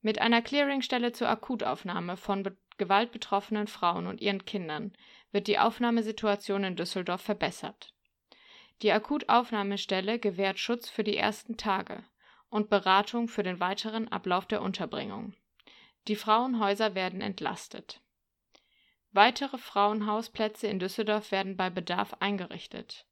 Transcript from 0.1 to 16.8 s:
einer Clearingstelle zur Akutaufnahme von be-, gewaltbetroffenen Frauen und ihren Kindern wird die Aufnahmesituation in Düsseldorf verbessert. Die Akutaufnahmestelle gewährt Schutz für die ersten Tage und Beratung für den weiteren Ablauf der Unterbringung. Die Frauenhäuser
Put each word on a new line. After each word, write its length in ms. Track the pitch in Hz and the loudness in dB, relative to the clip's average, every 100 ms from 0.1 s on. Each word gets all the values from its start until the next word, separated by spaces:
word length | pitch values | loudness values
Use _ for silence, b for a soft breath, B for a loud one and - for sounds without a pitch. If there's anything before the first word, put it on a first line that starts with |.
| 220 | 0
einer 220 | 233 233 | 4 2
Clearingstelle 680 | 233 285 285 277 254 254 240 | 2 0 2 0 0 0 0
zur 160 | 240 233 | 0 0
Akutaufnahme 880 | 226 - 247 - 135 185 175 175 185 | 0 -2 -4 -2 -2 -4 -6 -4 -8
von 260 | - 196 | -2 -2
be-, 140 | 196 - _ _ | -2 -8 _ _
gewaltbetroffenen 880 | 185 196 240 - - 202 202 214 208 | 2 4 4 -4 0 0 0 -2 -2
Frauen 400 | - 175 175 175 | 0 0 0 -4
und 120 | 190 | -2
ihren 240 | 202 196 | 0 -2
Kindern 500 | - 208 170 151 202 B B B B | -4 -6 -4 -6 -8 B B B B
wird 160 | 202 202 | -2 2
die 120 | 202 | 4
Aufnahmesituation 1040 | 226 226 240 233 214 214 220 202 - 196 | 4 2 2 2 0 -2 0 0 0 -2
in 100 | 196 | -2
Düsseldorf 460 | 180 175 - 175 180 | -2 -4 -4 -2 -4
verbessert. 760 | - 202 160 - - - - _ _ _ _ B B B B B | -2 -2 -2 -4 -12 -12 -20 _ _ _ _ B B B B B
Die 80 | 214 | 2
Akutaufnahmestelle 1300 | 196 214 294 - 233 240 220 202 202 - 190 190 240 | 2 2 -4 4 4 4 -2 -2 -2 0 0 0 0
gewährt 400 | 220 180 196 190 | 0 2 0 0
Schutz 300 | - 240 233 | -2 -2 -4
für 160 | - | -2
die 120 | 208 202 | 0 2
ersten 400 | 208 208 - 220 | 0 0 -10 -6
Tage 440 | 220 190 - - - _ b b b | -2 -2 -2 -10 -14 _ b b b
und 220 | 208 214 | -2 2
Beratung 580 | 202 190 190 208 240 233 | 2 6 6 6 -2 -2
für 160 | 220 | -2
den 160 | 185 180 | -2 0
weiteren 480 | 180 196 220 220 220 | -2 -2 -4 -4 -4
Ablauf 380 | 208 185 180 196 | -4 0 0 0
der 160 | 214 | -2
Unterbringung. 720 | 185 185 170 - - - - - _ _ B B B B - | -2 -4 -4 -4 -6 -8 -10 -14 _ _ B B B B -4
Die 100 | 208 | -4
Frauenhäuser 760 | - 220 254 240 202 202 | 4 4 4 2 2 2